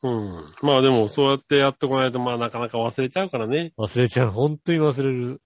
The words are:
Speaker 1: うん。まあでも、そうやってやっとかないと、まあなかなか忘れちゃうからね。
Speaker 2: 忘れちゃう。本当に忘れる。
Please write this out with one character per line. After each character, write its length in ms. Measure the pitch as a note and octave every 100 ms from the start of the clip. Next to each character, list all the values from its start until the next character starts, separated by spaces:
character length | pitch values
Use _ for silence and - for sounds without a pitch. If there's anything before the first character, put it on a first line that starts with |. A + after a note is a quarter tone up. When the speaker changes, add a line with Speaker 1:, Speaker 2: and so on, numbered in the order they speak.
Speaker 1:
う 40 | C3
ん。 380 | A#2 G2+ F2 D2+ -
ま 160 | C#3+ C3+
あ 40 |
で 80 | C3+
も、 160 | B2+ G#2+
そ 180 | B2 C#3
う 20 |
や 60 | C3+
っ 20 |
て 180 | _ C#3+
や 120 | C#3
っ 100 | C3+
と 100 | C#3
か 80 | C3
な 100 | C3
い 60 |
と、 60 | B2
ま 140 | B2
あ 40 | A#2+
な 140 | A#2
か 80 | A2+
な 100 | A#2
か 100 | A#2
忘 220 | A#2 A#2
れ 80 | C3
ち 120 | F#3
ゃ 40 |
う 60 | F#3+
か 80 | B2+
ら 80 | A2
ね。 260 | C#3+ E3+ -
Speaker 2:
忘 220 | G#2+ A#2+
れ 80 | B2
ち 120 | B2
ゃ 40 |
う。 60 | B2
本 280 | G2 C#3+ D3+
当 140 | -
に 60 | E3
忘 180 | D3+ C3
れ 120 | C3+
る。 280 | B2+ B2 C3+